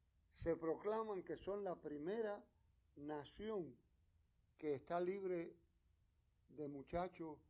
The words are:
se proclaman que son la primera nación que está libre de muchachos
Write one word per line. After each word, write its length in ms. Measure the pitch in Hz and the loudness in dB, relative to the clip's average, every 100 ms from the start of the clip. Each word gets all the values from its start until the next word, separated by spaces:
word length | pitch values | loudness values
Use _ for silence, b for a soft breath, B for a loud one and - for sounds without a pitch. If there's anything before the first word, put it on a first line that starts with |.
| _ _ _ | _ _ _
se 220 | - 165 160 | -2 2 4
proclaman 640 | 160 156 196 220 220 190 | 4 2 2 2 2 -2
que 140 | 170 151 | -2 -4
son 260 | - 202 | -2 0
la 120 | 196 160 | 0 -2
primera 680 | 151 147 160 220 214 208 - _ _ _ _ - | -4 -2 0 2 0 -2 -6 _ _ _ _ -10
nación 760 | 147 151 135 - 214 214 147 120 _ _ _ _ _ _ _ - | -4 -2 -4 -6 -2 0 -2 -8 _ _ _ _ _ _ _ -2
que 160 | 156 | 2
está 260 | 135 - 175 | 2 2 2
libre 560 | 180 196 190 175 170 - - _ _ _ _ _ _ _ _ | 4 2 0 0 -2 -8 -20 _ _ _ _ _ _ _ _
de 180 | - 143 | -6 -4
muchachos 720 | 143 135 170 185 180 160 147 | -4 0 0 0 -2 -8 -8